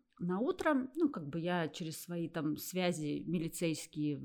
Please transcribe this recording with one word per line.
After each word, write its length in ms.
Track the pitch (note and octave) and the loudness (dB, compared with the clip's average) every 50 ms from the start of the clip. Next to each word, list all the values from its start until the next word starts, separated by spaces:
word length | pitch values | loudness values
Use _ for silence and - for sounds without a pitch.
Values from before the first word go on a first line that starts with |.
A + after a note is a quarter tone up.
| _ _ _ - | _ _ _ -4
На 180 | - F3 F3+ G3 | -2 0 2 2
утро, 500 | B3 D#4+ F#4 - - E4 D4+ C4 B3+ - - | 2 0 0 2 4 4 4 4 2 0 0
ну, 140 | D#4 E4+ C#4+ | 2 2 2
как 180 | - F#3 D#3 C#3+ | 2 0 -6 -4
бы 120 | C#3 E3+ | -4 -2
я 260 | D#3+ F3 F3+ F3 E3 D3+ | 0 2 2 2 2 0
через 320 | - - E3+ D#3 D#3 - | -2 -4 -6 -6 -6 -8
свои 280 | - - F3 E3+ E3 D#3 | -8 -6 -4 -4 -2 -2
там 280 | - E3+ D3 D3+ D3+ | -2 -2 0 0 0
связи 680 | D3+ - - F3 F#3 F3+ F3+ E3 D#3 D3+ D3 D3 C#3+ - | -2 -4 -4 -2 0 2 2 2 2 0 -2 -2 -2 -2
милицейские 920 | D3+ E3+ F3+ D#3+ E3 - - F3+ E3 D#3 - - - - D3+ D3+ D3 D3 C3+ C3+ | 0 0 0 0 -2 -2 0 0 0 0 0 -4 -6 -2 0 0 0 0 -2 -4